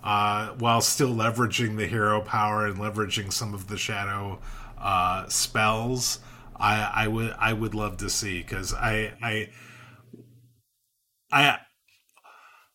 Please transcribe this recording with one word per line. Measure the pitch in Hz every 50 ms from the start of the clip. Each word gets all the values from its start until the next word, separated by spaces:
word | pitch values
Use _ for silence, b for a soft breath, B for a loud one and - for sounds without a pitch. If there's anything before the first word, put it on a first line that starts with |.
| -
uh, | 107 104 104 104 104 104 104 107 107 - 131
while | 117 117 117 117
still | 107 - - - 147 127 120
leveraging | 113 110 117 110 117 123 110 - - 120 113 107
the | 110 107
hero | 85 104 110 104 104 107 107 104
power | - - 110 107 107 107 107 107
and | 104 98 95
leveraging | 104 107 101 107 107 92 - 110 101 95 95
some | - 117 107 104
of | 98 92 95
the | 104
shadow, | 95 - - 110 101 101 98 98 101 101 101 95 - B B B B B B B -
uh, | - 98 98 90 90 90 90 92 - -
spells. | - - - - - 113 107 107 110 110 113 120 127 123 123 - - - B B B B B B B
I, | - - 104 107 107 107 101 - 110 110
I | 107
would, | 107 113 113 113 - -
I | 107 110 113
would | 107 110 110 95
love | 107 107 104 95 90
to | 104 98
see, | - - - 101 92 87 82
'cause | - - 92 95 87 -
I, | - - 113 110 107 110 104 - - 120
I, | 117 107 107 104 - B B B B B B B B B B B B - - - - - - - _ _ _ _ _ _ _ _ _ _ _ _ _ _ _ _ _ -
I, | 139 147 143 - - - _ _ _ _ _ _ _ _ _ _ _ b b b b b b b b b b b